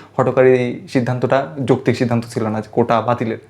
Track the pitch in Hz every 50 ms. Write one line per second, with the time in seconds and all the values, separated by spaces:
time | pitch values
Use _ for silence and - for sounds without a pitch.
0 | - - _ - 131 135 123 135 131 131 127 127 123 123 120 - - - - 135
1 | 120 123 127 127 120 117 127 135 143 147 160 147 135 123 135 123 - - 120 -
2 | 131 120 120 117 113 - - 123 113 110 107 110 107 - - - 117 117 120 113
3 | 107 120 120 117 123 113 110 110 - -